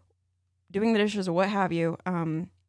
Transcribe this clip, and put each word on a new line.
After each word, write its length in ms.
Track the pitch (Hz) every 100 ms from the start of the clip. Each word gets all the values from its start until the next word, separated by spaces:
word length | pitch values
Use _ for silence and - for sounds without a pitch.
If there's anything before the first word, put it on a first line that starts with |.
| _ _ _ _ _ _ _
doing 220 | 190 226
the 60 | 220
dishes 300 | 208 208 185
or 40 |
what 160 | 170 190
have 240 | 202 185
you, 240 | 165 165 170
um, 460 | - 180 165 156 185 _